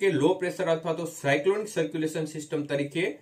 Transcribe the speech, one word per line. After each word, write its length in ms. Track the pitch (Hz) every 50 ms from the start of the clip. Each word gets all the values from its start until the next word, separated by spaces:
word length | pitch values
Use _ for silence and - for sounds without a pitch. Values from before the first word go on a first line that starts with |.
કે 140 | 196 190 165
લો 160 | 131 143 180 185 180
પ્રેશર 320 | 180 180 - - 185 170 165
અથવા 220 | 160 170 170 160 165
તો 100 | 165 151 - -
સાયક્લોનિક 500 | - 139 143 147 147 185 202 214 214 -
સર્ક્યુલેશન 640 | - 170 156 147 - 160 156 156 - 165 156 151
સિસ્ટમ 320 | - 156 147 - 160 147 143
તરીકે 400 | 143 143 139 143 143 - 165 190 - 302 -